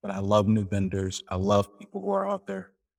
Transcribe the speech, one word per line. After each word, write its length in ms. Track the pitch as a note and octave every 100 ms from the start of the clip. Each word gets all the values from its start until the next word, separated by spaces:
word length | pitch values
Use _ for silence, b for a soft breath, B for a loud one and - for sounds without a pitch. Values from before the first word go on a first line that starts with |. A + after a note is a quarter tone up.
but 100 | G2+
I 80 | G2
love 280 | G2 G#2+ G2+
new 160 | A2
vendors. 580 | F#2+ G2+ F#2+ F#2+ F#2+ - -
I 80 | F#2
love 420 | G2 D3 G3+ -
people 220 | - G3
who 100 | F#3+
are 160 | G3 G3
out 200 | G3 -
there 260 | G3 - _ _